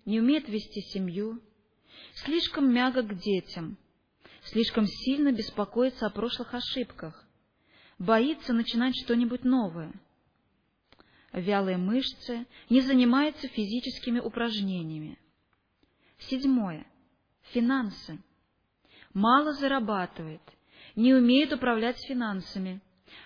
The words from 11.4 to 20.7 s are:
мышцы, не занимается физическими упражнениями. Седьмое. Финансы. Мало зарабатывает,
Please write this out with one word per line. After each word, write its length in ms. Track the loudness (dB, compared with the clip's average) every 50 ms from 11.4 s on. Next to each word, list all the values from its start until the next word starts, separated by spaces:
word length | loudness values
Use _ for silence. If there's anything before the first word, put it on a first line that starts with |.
| -2 0 0 2 2 0 0
мышцы, 720 | 0 0 0 0 0 -2 -4 -6 -10 -10 -10 -10 -10 -10 -12 -16 -10 0 4
не 120 | 4 4
занимается 680 | 6 6 6 6 6 6 6 4 4 2 -2 -4 -10
физическими 720 | -8 -4 -4 -4 -4 -4 -6 -6 -8 -10 -8 -4 -4 -2 -2
упражнениями. 960 | -2 -4 -4 -4 -4 -4 -2 -2 -2 -2 -4 -4 -4 -6 -8 -8 -10 -12 -14 -18 _ _ _ _ _ _ _ _ _ _ _ _ _ _ _ _ _ _ _ -18
Седьмое. 680 | -10 -6 -4 -2 2 2 2 2 2 -2 -6 -8 -12 _ _ _ _ _ _ _ _ _ _ _ _ -6
Финансы. 640 | -2 0 2 2 2 2 0 -4 -6 -10 -14 -14 -14 -16 -16 _ _ _ _ _ _ _ _ _ _ _ _ _ _ -20 -16 -6 -2
Мало 380 | 2 4 6 6 4 4 2
зарабатывает, 880 | -2 -2 0 0 0 0 0 -2 -2 -2 -4 -6 -8 -10 -12 -12 -12 -16 _ -20 -20 _ _ _